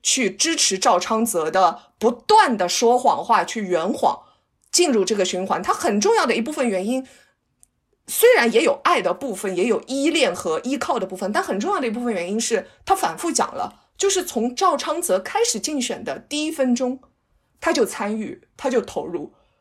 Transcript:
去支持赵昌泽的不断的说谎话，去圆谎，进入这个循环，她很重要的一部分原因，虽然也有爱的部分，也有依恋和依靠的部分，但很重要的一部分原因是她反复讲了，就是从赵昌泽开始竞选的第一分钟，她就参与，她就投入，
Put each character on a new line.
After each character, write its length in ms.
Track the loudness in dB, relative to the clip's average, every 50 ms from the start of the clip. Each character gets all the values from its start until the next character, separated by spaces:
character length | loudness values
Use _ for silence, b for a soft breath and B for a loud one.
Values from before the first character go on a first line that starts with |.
| -4
去 280 | -2 0 0 0 -2
支 260 | 0 -2 -2 -2 0
持 220 | 0 0 0 0 2
赵 200 | 2 4 4 2
昌 280 | 2 0 0 0 0
泽 240 | 0 0 -2 -2 0
的 300 | 2 4 4 4 2 B B B B -2
不 120 | 0 0
断 460 | 0 0 0 4 6 6 6 6 4
的 100 | 0 0
说 320 | -2 0 2 4 4 4 4
谎 240 | 4 2 2 2 2
话， 220 | 2 2 2 2
去 180 | 0 -4 -6 -4
圆 300 | -2 0 0 0 0 -2
谎， 300 | 0 0 0 0 -2 b b b b b b _ _ _ _ 0
进 180 | 2 2 4
入 140 | 4 2 2
这 100 | 0 0
个 120 | 0 0
循 200 | -2 -2 -4 -2
环， 160 | -2 -2 -2 0
她 120 | -2 -2
很 260 | 0 0 0 0 2
重 140 | 2 4 4
要 80 | 4 2
的 100 | 2 0
一 60 | -2
部 100 | -2 -4
分 160 | -2 -2 -2
原 200 | 0 0 -2 -2
因， 200 | -2 -4 -4 -6 B B B B B B B _ _ _ _ _ _ _ _ _ _ _ _ _
虽 280 | -10 -2 4 6 6 8
然 160 | 8 4 4
也 120 | 4 4 4
有 180 | 4 0 2 2
爱 200 | 2 2 2 2
的 100 | 0 -2
部 220 | -2 -4 -8 -8
分， 200 | -6 -6 -4 -2
也 100 | 0 0
有 180 | 0 0 -2 -2
依 280 | -4 -4 0 0 0
恋 240 | 2 2 2 2 0
和 240 | -2 -4 -4 -4 -2
依 180 | -2 -4 -4 -4
靠 200 | -2 -2 -2 -2
的 60 | -4
部 100 | -6 -8
分， 160 | -6 -6 -2
但 120 | -2 -2 -2
很 180 | -2 -4 -4
重 140 | -2 -2 -2
要 60 | -2
的 60 | -2
一 40 | -4
部 120 | -4 -4 -4
分 120 | -4 -4
原 180 | -4 -4 -4 -4
因 80 | -4
是 260 | -2 -2 -2 -2 -4 B B B B
她 100 | -2 0
反 220 | 0 0 -4 -4 -4
复 120 | -4 -4
讲 240 | -2 -2 -2 -2 -4
了， 360 | -6 -8 -8 -8 _ _ _ _ -2
就 100 | 0 0
是 160 | 0 0 -4
从 300 | -4 -4 -2 -2 -2 -2
赵 180 | 0 0 2 2
昌 280 | 0 -2 -4 -4 -4 -2
泽 160 | 0 0 -2
开 260 | -2 -2 -2 0 0
始 160 | 0 -2 -4
竞 220 | -4 -4 -4 -4 -4
选 200 | -4 -6 -8 -8
的 160 | -8 -10 -10
第 240 | -10 -8 -6 -4 -4
一 80 | -4
分 240 | -2 -2 0 0 0
钟， 240 | 0 0 -4 -4 -6 _ _ _ _ _ _ _ _ _ _ _ -6
她 140 | -2 0 2
就 100 | 2 0
参 320 | 0 -2 -6 -6 -6 -4
与， 320 | -6 -6 -8 -10 -14 _ _ _
她 140 | -6 -4 0
就 100 | 0 0
投 260 | -2 -2 -8 -8 -8
入， 280 | -6 -8 -8 -10 -10 _ _ _ _ _ _